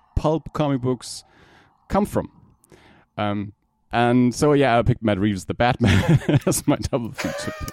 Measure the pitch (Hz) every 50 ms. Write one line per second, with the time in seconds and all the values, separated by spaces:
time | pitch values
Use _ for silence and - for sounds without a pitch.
0 | _ _ - - - 151 160 156 - - - - 151 143 139 123 123 127 127 -
1 | - - - - - _ _ _ _ _ _ _ _ _ _ _ _ - - 196
2 | 208 - - 101 - - _ _ _ _ _ _ _ _ - - _ - _ _
3 | _ _ _ - 104 104 101 104 101 104 - _ _ _ _ _ _ - - 117
4 | 120 120 123 127 123 123 117 - 151 147 147 139 135 123 117 117 110 - 123 -
5 | 113 107 104 90 101 110 101 92 - - 92 - 120 123 123 - 120 101 92 95
6 | - - 165 - - - 147 - - 190 - - - - - - - - - 131
7 | 120 107 - - - - 151 - - - - - - -